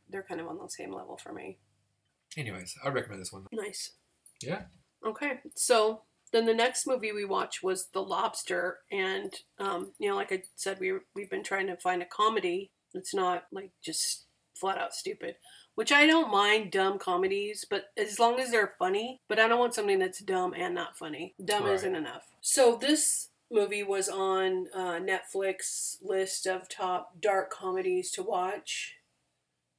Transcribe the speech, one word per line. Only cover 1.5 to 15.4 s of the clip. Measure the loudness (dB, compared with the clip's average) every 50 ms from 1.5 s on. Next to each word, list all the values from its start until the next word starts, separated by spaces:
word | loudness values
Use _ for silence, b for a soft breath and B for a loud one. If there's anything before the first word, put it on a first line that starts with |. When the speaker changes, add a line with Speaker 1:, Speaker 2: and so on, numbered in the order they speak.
| -16 -18 _ _ _ _ _ _ _ _ _ _ _ _ _ _ -10
Speaker 2:
Anyways, | -8 -8 -8 -8 -10 -12 -14 -14 -8 -6
I | -4
recommend | -2 -2 -4 -4 -10 -10
this | -10 -12 -12
one. | -14 -16 -12 -10
Speaker 1:
Nice. | -8 -8 -8 -8 -10 -12 -12 -14 -20 _ _ _ _ _ -20 -18 _ -8
Speaker 2:
Yeah. | -8 -8 -8 -8 -14 -18 _ _ _ _ _ -8
Speaker 1:
Okay, | -6 -6 -4 -4 -4 -4 -6 -10 -12 -4
so | -2 2 4 4 4 4 2 0 -4 -10 _ _ _ _ 0 0
then | 2 4
the | 4 2
next | 4 2 2 0 -2 -2 -2
movie | -2 -2 -2 -4 -4
we | -6 -4
watched | -2 -2 -2 -2 -4 -6 -4 -2
was | -2 -2 -2 -4 -4 -4
The | -4 -4
Lobster, | -2 -2 -2 -2 -2 -2 -4 -4 -2 -2 -2 -2 -2 -4 -8 _ _
and, | -4 -2 -2 0 -2 -4 -4 -6 -10 -12 -14 _ _ -6
um, | -4 -4 -2 -4 -4 -8 -6 -2
you | 0 0
know, | 0
like | 0 0 -2 -2
I | -4 -4 -6 -6
said, | -6 -4 -4 -4 -2
we, | -2 -2 -2 -2 -6 _ _
we've | -10 -8 -6
been | -6 -6 -4
trying | -2 -2 -2 0 -2
to | -4
find | -2 -2 0 0 0 -4
a |
comedy | -6 0 2 2 4 4 2 0 0 -2 -2 -4 -8 _ _ _ _ -12
that's | -10 -8 -4 -2
not, | 0 2 2 0 0 -4 _ -12
like, | -12 -12 -12 -18 _
just | -10 -6 -4 -2 -2 -2 -2 -6 -8 _ _ _ _ _ _
flat | -4 -2 -2 -2 -2
out | -4 -6 -6
stupid, | -6 -6 -8 -8 -6 -8 -10 -10 -12